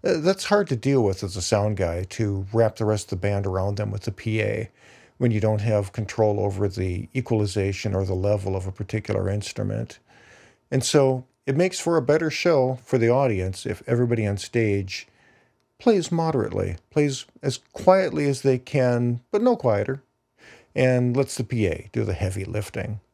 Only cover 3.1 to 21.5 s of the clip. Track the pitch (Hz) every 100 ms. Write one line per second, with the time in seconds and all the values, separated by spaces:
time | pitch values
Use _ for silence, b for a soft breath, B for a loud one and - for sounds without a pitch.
3.1 | 98 101 101 98 92 98 104 104 101 -
4.1 | 104 110 107 104 107 113 b b b b
5.1 | b 123 107 107 107 107 107 101 - 104
6.1 | - 107 101 101 98 101 92 92 90 -
7.1 | 131 123 110 104 104 98 98 107 95 95
8.1 | 92 98 104 98 95 92 92 101 110 104
9.1 | 101 95 101 101 - 101 107 117 - b
10.1 | b b b b b _ 135 - 151 131
11.1 | 131 - _ - 139 185 180 - 165 127
12.1 | 156 160 - 175 156 127 127 - 131 117
13.1 | 123 135 101 92 92 - - - 120 120
14.1 | 117 104 101 - 120 110 101 95 - -
15.1 | b b b b b b _ - 208 160
16.1 | 165 165 143 104 101 95 90 _ - 147
17.1 | 131 - _ 139 123 _ - - 190 185
18.1 | 151 143 131 135 127 127 147 127 120 120
19.1 | 120 _ 208 240 233 127 101 110 135 _
20.1 | _ _ _ B B B - 131 127 123
21.1 | 123 139 - 120